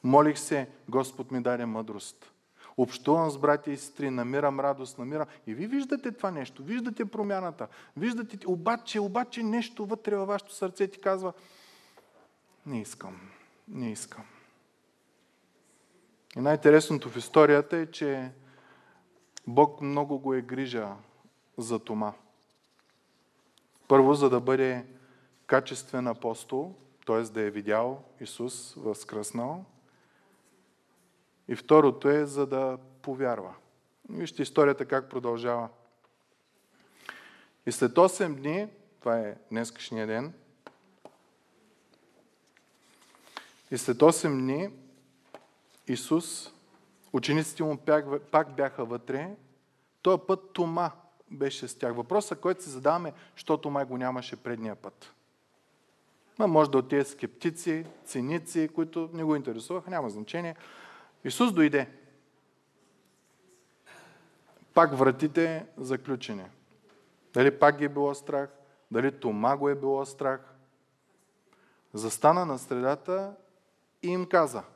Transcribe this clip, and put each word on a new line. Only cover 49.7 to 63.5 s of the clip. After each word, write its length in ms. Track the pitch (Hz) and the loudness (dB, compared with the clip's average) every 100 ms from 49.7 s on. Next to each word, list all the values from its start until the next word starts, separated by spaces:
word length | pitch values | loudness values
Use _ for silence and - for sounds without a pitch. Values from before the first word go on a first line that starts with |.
| _ _ _ | _ _ _
Този 200 | - 185 185 | 2 2 2
път 260 | 190 - | -4 -4
Тома 380 | - 170 165 170 - _ _ _ | -4 -2 -2 -4 -6 _ _ _
беше 380 | - 139 131 123 | -4 -4 -4 -12
с 100 | - | -6
тях. 160 | 127 | -4
Въпросът, 460 | 120 117 202 202 160 | -4 -2 -2 -2 -4
който 220 | 175 180 | -2 -2
си 80 | - | -6
задаваме, 420 | 131 139 170 170 139 - | -2 0 0 -2 -12 -20
що 220 | - - 156 | -20 -2 -2
Тома 280 | 151 143 | 0 -4
го 120 | 131 127 | -4 -4
нямаше 460 | 127 127 123 - | -4 -4 -8 -12
предния 340 | 123 117 110 101 | -8 -8 -8 -10
път. 380 | 95 _ - _ _ _ _ _ _ _ _ _ _ _ _ - | -14 _ -20 _ _ _ _ _ _ _ _ _ _ _ _ 0
Ма 80 | 214 | 4
може 240 | 156 147 | 6 6
да 80 | 135 | 4
от 100 | 127 | 2
тези 220 | 143 139 | 0 0
скептици, 760 | - 120 - 170 160 - 160 165 - | -4 -10 -4 -6 -4 -4 -4 -6 -16
циници, 640 | - 131 123 165 160 170 156 | -10 -6 -4 -4 -4 -2 -2
които 360 | 156 160 165 165 | -2 -4 -4 -8
не 120 | 165 | -4
го 120 | 156 151 | 0 0
интересуваха, 540 | 131 113 - 180 180 | -2 -8 -8 -10 -6
няма 200 | 180 127 | -6 -6
значение. 460 | 104 107 170 170 160 - - - - - _ | -8 -8 -8 -8 -10 -18 -20 -20 -20 -20 _
Исус 280 | 143 - 240 | -10 0 2
дойде. 380 | 180 151 143 131 - - _ _ _ _ _ _ _ _ _ _ _ _ _ _ | 4 4 4 -2 -10 -20 _ _ _ _ _ _ _ _ _ _ _ _ _ _